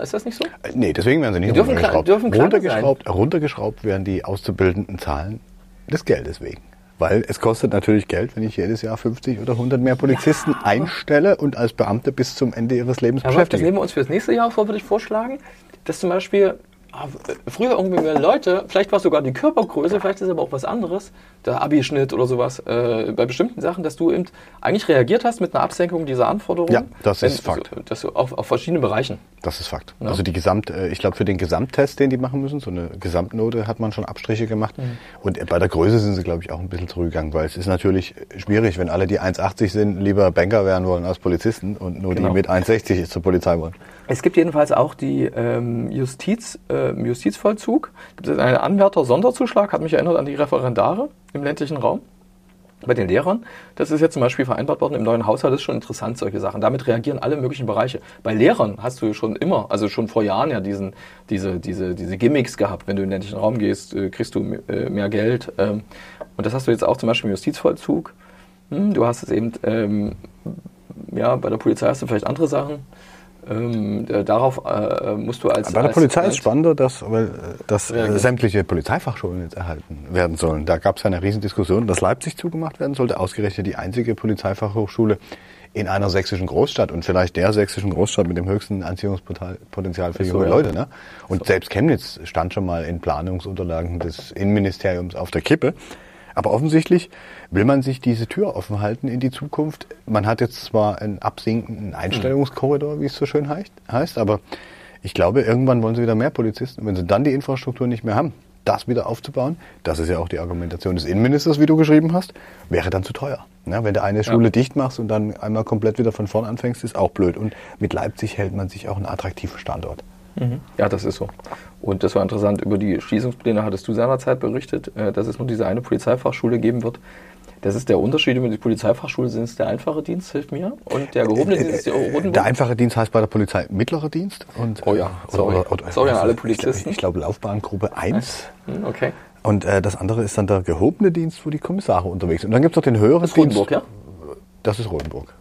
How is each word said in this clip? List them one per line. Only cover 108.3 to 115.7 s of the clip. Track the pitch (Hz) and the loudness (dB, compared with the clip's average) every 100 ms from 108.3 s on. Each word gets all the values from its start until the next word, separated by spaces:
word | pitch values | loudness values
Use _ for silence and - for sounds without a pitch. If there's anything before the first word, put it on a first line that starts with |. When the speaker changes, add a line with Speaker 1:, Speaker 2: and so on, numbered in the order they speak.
| - - - | -6 -18 -4
Speaker 2:
das | - - - | -2 0 0
wieder | 117 113 | -2 -2
aufzubauen, | 117 - 135 131 170 - - | -6 -6 -2 -2 -4 -12 -8
das | 85 80 | -4 -2
ist | 82 | 0
ja | 82 | 0
auch | 85 | -2
die | 78 | -4
Argumentation | 87 87 85 85 95 90 | -4 -6 -6 -4 -2 -2
des | |
Innenministers, | 76 98 123 143 165 147 | 0 2 4 4 2 4
wie | 151 | 6
du | 156 | 6
geschrieben | 151 151 160 | 6 6 6
hast, | 180 - - - - - | 0 -2 -12 -20 -20 -2
wäre | 85 90 | -2 0
dann | 95 | -2
zu | 98 | -4
teuer. | - 139 127 - _ - | -6 -6 -8 -12 _ -4
Ne? | 101 | -2
Wenn | 110 | 0
du | 98 | 0
eine | 101 107 | 2 0
Speaker 1:
Ja. | |
Speaker 2:
Schule | 107 113 113 | 2 4 6
dicht | 117 131 143 | 4 0 0
machst | 131 - | -2 -4
und | 110 | -2
dann | 107 107 - | -2 -2 -4
einmal | 107 110 | -4 -4
komplett | 110 | -2